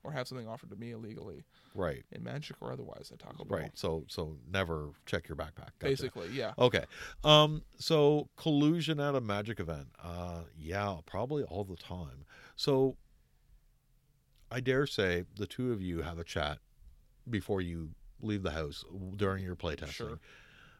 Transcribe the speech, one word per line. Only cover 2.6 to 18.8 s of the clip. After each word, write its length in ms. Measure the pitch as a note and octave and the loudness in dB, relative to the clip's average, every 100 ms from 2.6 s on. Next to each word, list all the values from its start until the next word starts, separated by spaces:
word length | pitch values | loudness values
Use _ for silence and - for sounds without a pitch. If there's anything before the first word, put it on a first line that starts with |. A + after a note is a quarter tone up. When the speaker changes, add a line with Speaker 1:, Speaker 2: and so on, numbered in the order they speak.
Speaker 1:
or 100 | A#2+ | -8
otherwise 380 | C3 - - - | -8 -10 -14 -16
at 60 | - | -18
Taco 260 | - - | -18 -14
Bell. 140 | - F2 | -4 -4
Speaker 2:
Right. 120 | D#2 | -4
So, 300 | - F#2 D#2+ D2 | -4 -2 -2 -4
so 300 | - D#2+ D2 A#1+ | -6 -6 -8 -4
never 400 | F#2+ F2+ D#2+ D2 D2 - | 0 0 -2 -4 -12 -4
check 220 | - - | -4 -4
your 80 | D2 | -8
backpack. 360 | D2+ - - - | -8 -8 -18 -6
Gotcha. 20 | |
Speaker 1:
Basically, 480 | - C3+ C3 A#2 F2 | -2 0 -2 -6 -8
yeah. 220 | B2+ A2 - | -4 -6 6
Speaker 2:
Okay. 260 | B2 F#2+ - - - - | 6 6 -2 -12 -14 0
Um, 380 | D3+ D3+ D3+ D#3 - - | 10 10 10 4 -8 -8
so 500 | - D#3+ D3 D3+ - - | 2 8 8 6 2 -4
collusion 640 | E3 D3 D3 E3+ D#3 D#3 | 2 6 6 6 2 0
at 140 | C#3+ | 2
a 60 | C#3 | 0
Magic 400 | A2+ G2+ G#2 A2+ | 0 -2 -2 -4
event. 280 | E2 D#2 C2+ - | -4 -4 -8 -14
Uh, 420 | D#2+ E2+ F2 F2 E2 D#2+ | -12 -8 -6 -8 -10 -12
yeah, 400 | D#2 F#2+ G2+ F2+ | -6 -2 -2 -4
probably 380 | - F#2 B2 D3 | -6 -6 -2 -2
all 220 | C3 F2+ | -4 -4
the 120 | G2 F2+ | -6 -8
time. 480 | - F2+ D#2 C2 C#2+ - - - | -10 -8 -8 -12 -18 -20 -20 -4
So 400 | - C3+ C3+ B2+ - - _ _ _ - _ _ _ _ _ _ _ _ - | 2 6 4 2 -16 -20 _ _ _ -20 _ _ _ _ _ _ _ _ -8
I 100 | A#2+ | -4
dare 260 | B2 C3 C#3 | 2 2 2
say 380 | - F#2+ F2 F2+ - | 2 4 2 0 -6
the 100 | G2+ | -6
two 260 | - B2+ | -2 -2
of 100 | A2+ | 0
you 200 | F#2 E2 | 0 -2
have 160 | D#2 E2 | -2 -6
a 60 | |
chat 340 | E2+ - D2 D2 _ _ - - - _ - | -4 0 0 -2 _ _ -20 -20 -20 _ -2
before 340 | A2 - G2+ | -2 2 0
you 280 | F2 E2 D#2+ - - - | 0 -2 -6 -10 -20 -8
leave 220 | G#2+ G#2 | -2 0
the 80 | F#2 | 0
house 340 | D#2+ D2+ - | -2 -4 -6